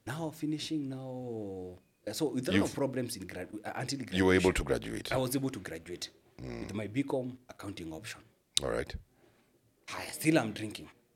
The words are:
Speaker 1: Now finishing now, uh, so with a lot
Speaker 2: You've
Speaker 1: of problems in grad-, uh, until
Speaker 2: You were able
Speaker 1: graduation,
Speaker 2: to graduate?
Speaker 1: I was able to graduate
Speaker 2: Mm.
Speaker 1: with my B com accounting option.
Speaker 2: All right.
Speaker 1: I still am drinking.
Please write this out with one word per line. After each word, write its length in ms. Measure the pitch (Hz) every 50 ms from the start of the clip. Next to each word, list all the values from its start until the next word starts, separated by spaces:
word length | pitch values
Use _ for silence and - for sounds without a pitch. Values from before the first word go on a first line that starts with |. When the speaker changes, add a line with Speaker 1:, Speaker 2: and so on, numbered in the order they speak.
| _
Speaker 1:
Now 240 | - 143 165 165 151
finishing 580 | 151 - 151 151 156 151 - - 156 151 139 131
now, 880 | 131 131 131 131 127 127 127 123 113 110 107 98 95 95 92 90 90 - - _ _ _ _
uh, 60 | - -
so 120 | - 160
with 200 | 131 120 127 127
a 40 | -
lot 40 | -
Speaker 2:
You've 80 | 202 175
Speaker 1:
of 80 | 147 -
problems 400 | 135 139 131 127 131 120 117 -
in 100 | 95 92
grad-, 240 | 90 - 90 90 - 107 - -
uh, 80 | - -
until 240 | - 131 - - 135 123 - 92
Speaker 2:
You 120 | 92 95
were 80 | 92 92
able 160 | 92 90 92
Speaker 1:
graduation, 20 | 90
Speaker 2:
to 100 | - -
graduate? 480 | - 123 117 113 113 113 101 - -
Speaker 1:
I 60 | 120
was 180 | 131 131 127 139
able 140 | 135 135 131
to 100 | 127 104
graduate 500 | 92 - 80 82 82 85 87 - - - - _ _ _ _ -
Speaker 2:
Mm. 200 | 127 127 120 117
Speaker 1:
with 120 | 110 107 98
my 100 | 110 107
B 140 | 98 107 135 139
com 340 | 139 143 131 123 127 127 - _ -
accounting 420 | - - 98 98 92 90 82 80 78
option. 280 | 78 - - - - - _ _ _ _ _ _ -
Speaker 2:
All 80 | 71 62
right. 260 | 57 60 - - - - - _ _ _ _ _ _ _ _ _ _ _ _ _ _ _ _ -
Speaker 1:
I 160 | - - - -
still 260 | - - - 156 160
am 160 | 147 117 107 98
drinking. 340 | 98 107 104 107 - 78 - - _ _ _ _